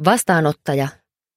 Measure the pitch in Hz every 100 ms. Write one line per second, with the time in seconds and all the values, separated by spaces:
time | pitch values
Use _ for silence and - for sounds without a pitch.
0 | 160 240 - 175 151 147 - 139 135 -
1 | _ _ _